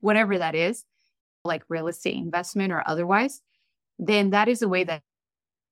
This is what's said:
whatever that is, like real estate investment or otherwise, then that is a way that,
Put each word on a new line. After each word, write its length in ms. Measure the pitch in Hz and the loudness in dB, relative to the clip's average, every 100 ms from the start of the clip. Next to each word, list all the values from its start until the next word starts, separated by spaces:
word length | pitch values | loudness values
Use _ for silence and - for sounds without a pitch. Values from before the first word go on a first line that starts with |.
whatever 360 | 196 214 214 196 | 2 2 4 0
that 160 | 170 156 | 0 0
is, 300 | 170 233 - _ _ _ _ _ | 0 -2 -10 _ _ _ _ _
like 200 | 170 160 - | -6 -6 -4
real 180 | 165 160 | -6 -4
estate 280 | 170 - - | -4 -4 -4
investment 580 | 170 170 175 208 190 | -4 -4 -4 -2 -2
or 80 | 170 - | -2 -2
otherwise, 540 | 156 175 196 262 - _ _ _ _ _ - | -2 0 2 0 -4 _ _ _ _ _ -8
then 320 | 175 208 196 | 0 2 4
that 160 | 202 214 | 4 4
is 160 | 240 | 2
a 40 | 214 | 2
way 160 | 185 | 0
that, 200 | 175 156 _ _ _ _ _ _ _ | 0 -4 _ _ _ _ _ _ _